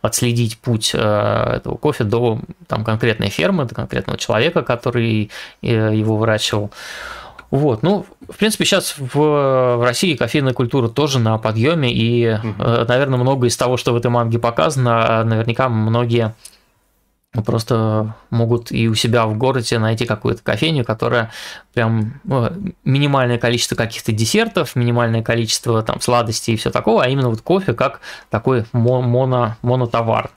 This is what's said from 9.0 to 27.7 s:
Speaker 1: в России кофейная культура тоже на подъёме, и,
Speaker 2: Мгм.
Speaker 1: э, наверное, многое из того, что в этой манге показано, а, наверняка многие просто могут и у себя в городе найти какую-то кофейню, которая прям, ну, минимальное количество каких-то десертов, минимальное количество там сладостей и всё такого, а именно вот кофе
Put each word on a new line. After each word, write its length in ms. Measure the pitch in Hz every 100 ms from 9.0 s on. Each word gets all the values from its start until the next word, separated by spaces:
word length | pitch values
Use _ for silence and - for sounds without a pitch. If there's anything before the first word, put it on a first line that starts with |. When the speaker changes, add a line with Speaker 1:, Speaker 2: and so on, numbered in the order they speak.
| 131 143 151 147 139 131 127 120
Speaker 1:
в 60 | 123
России 300 | 120 190 143
кофейная 380 | 117 151 135
культура 360 | 127 120 - 113
тоже 300 | 113 147 135
на 180 | 113 110
подъёме, 520 | 110 110 127 170 127
и, 460 | 120 113 120 117 110
Speaker 2:
Мгм. 120 | 110 98
Speaker 1:
э, 260 | - 117 117
наверное, 320 | 123 139 127
многое 300 | 123 135 123
из 80 | -
того, 200 | 123 127
что 160 | -
в 40 | 120
этой 140 | 123
манге 280 | 120 117 117
показано, 800 | 117 117 156 135 120 117 113 113
а, 20 | 113
наверняка 440 | 110 117 113 131
многие 640 | 110 107 117 120 117 110 110 - _ _ _ _ _ _ _ _ 113 113
просто 680 | 117 113 113 110 107 107 110 _
могут 400 | 117 113 120 120
и 160 | 120 113
у 60 | 107
себя 300 | 117 117 110
в 100 | 107
городе 420 | 127 131 110 120
найти 260 | 110 113 117
какую-то 380 | 107 117 107
кофейню, 420 | - 110 156 156 117
которая 460 | 113 117 120 113 - - - _
прям, 480 | - 113 113 110 - -
ну, 240 | 135 117 175 190 - -
минимальное 520 | 135 147 139 123 120
количество 360 | 120 120 - -
каких-то 360 | 113 - -
десертов, 640 | 107 113 208 226 190 143 -
минимальное 480 | 120 120 117 113
количество 600 | 113 117 113 - 120 113
там 180 | 110 -
сладостей 520 | - 120 117 110 - 113
и 20 |
всё 140 | -
такого, 320 | 123 214 220
а 40 | 127
именно 200 | 139 127
вот 120 | 110
кофе 320 | - 190 190